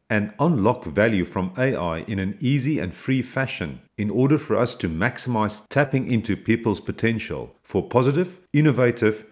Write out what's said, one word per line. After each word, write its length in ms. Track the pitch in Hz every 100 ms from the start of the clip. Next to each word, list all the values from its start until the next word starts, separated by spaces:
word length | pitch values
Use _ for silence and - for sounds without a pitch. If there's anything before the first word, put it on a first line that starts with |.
| _
and 220 | 107 104 -
unlock 460 | 151 143 101 123 82
value 400 | 76 113 101 87
from 260 | 98 92 123
A 180 | 131 120
I 220 | 87 82
in 180 | - 98
an 180 | 95 -
easy 400 | 123 143 127 139
and 140 | 87
free 280 | - - 131
fashion 600 | - - 127 - 80 65 - -
in 120 | 104
order 280 | 113 139 151
for 180 | - -
us 200 | 120 -
to 120 | 95
maximize 800 | 80 113 - - 113 104 - -
tapping 420 | 139 143 135 120
into 280 | 117 - 92
people's 420 | - 113 113 98
potential 760 | - - 113 113 - 71 58 -
for 260 | _ 98 -
positive, 500 | 120 127 143 180 - _
innovative, 720 | 147 151 120 123 120 110 107 -